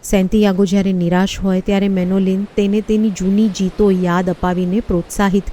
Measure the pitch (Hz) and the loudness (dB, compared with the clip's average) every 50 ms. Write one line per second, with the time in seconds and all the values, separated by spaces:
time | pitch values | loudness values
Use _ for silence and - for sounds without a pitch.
0 | - - - 202 190 185 - 220 208 202 190 180 202 185 185 202 196 196 190 180 | -4 0 0 2 2 2 2 2 2 2 2 2 0 0 2 0 0 0 0 0
1 | 175 170 175 180 190 196 - - - 196 185 185 190 - 202 196 196 202 196 185 | 0 0 0 0 0 0 -2 -4 -2 -2 -2 -2 -2 0 -2 0 0 0 0 0
2 | 180 180 190 196 196 185 190 190 202 202 - - 202 202 202 214 208 - 220 214 | 0 0 0 0 0 0 0 -2 -4 -4 -2 -2 0 0 0 -2 -2 0 0 0
3 | 214 220 190 - 190 185 196 202 220 220 185 - 190 185 - - 208 202 190 180 | 0 0 -2 -2 -2 0 2 2 2 0 0 -2 -4 -4 0 2 2 2 2 2
4 | 180 175 175 180 185 180 175 - - 180 180 175 185 180 180 214 240 - 202 175 | 0 0 0 0 0 -2 -4 -2 -2 -2 -2 -2 -2 -2 -2 -2 -2 -2 -2 -4
5 | 170 - - - 208 196 180 202 185 - | -4 -4 -4 -2 0 2 2 0 -2 -2